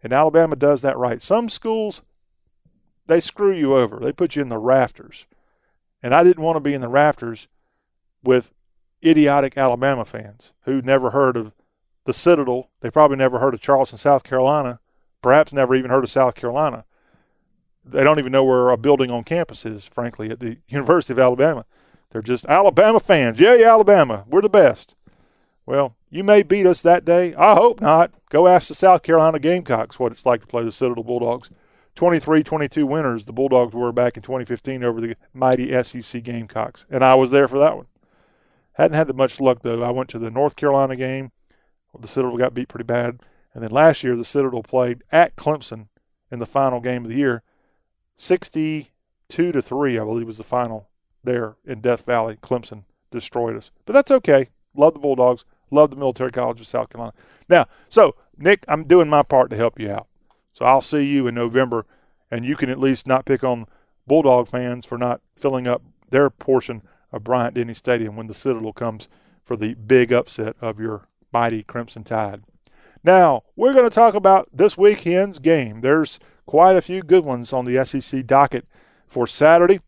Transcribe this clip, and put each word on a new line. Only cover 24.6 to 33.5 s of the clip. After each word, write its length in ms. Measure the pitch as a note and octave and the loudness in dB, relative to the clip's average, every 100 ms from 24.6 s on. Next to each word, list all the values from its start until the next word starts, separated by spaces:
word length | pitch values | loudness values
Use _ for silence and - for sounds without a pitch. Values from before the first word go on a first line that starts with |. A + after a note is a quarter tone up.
| D3 - - _ _ _ _ _ _ _ - | 4 2 -14 _ _ _ _ _ _ _ -6
Well, 300 | C3+ C#3 _ _ | -4 -4 _ _
you 160 | D#3+ | -8
may 180 | G3 G#3 | 2 2
beat 240 | G3+ G3+ F3+ | 4 2 2
us 140 | F3 | 2
that 240 | E3+ F3 | 2 2
day. 300 | - F3 F3+ | 2 0 0
I 200 | D3+ F#3 | 2 4
hope 260 | G3+ A#3 A#3 | 6 4 2
not. 300 | G#3 D#3+ E3+ _ _ | 2 2 2 _ _
Go 180 | D3 F3+ | 2 6
ask 200 | F3+ - | 4 0
the 60 | |
South 280 | D3+ F#3+ F3 | 0 4 4
Carolina 360 | - E3 D#3+ D#3 | 4 2 2 0
Gamecocks 600 | D3 F3+ C3+ A#2 A#2 - | -2 -4 -4 -6 -6 -6
what 140 | B2 | -6
it's 140 | A#2 C3 | -4 -2
like 140 | A#2 | -2
to 60 | _ | _
play 180 | A#2+ | -8
the 80 | A#2 | -8
Citadel 320 | - C3 A#2+ | -4 -6 -4
Bulldogs. 460 | A2+ A#2+ A#2+ B2 - _ _ _ _ - | -8 -6 -4 -6 -10 _ _ _ _ -2
Twenty-three 460 | F3 E3 D3 D#3 | 0 0 0 0
twenty-two 420 | D3 D#3+ C#3+ D#3 C#3 | 0 -6 -6 -4 -4
winners 380 | D3+ C#3+ A2+ | -2 -4 -6
the 80 | G#2 | -10
Bulldogs 420 | A#2 C3+ | -6 0